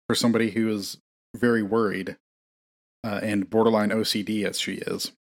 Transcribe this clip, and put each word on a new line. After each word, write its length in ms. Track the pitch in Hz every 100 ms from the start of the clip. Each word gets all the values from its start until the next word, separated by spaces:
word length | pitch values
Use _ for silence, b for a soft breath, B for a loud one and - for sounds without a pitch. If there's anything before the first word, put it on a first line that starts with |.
| -
for 60 | 113
somebody 360 | 120 113 113
who 180 | 107 110
is 300 | 104 95 - _ _ _ 110
very 280 | 120 117
worried, 540 | 98 110 104 95 92 - _ _ _ _ _ _ _ -
uh, 160 | 110 101
and 260 | 110 104 95
borderline 420 | 110 113 110 104
O 120 | 110
C 180 | 104 107
D 220 | 98 107 95
as 140 | -
she 160 | - 95
is. 360 | - 98 - _ _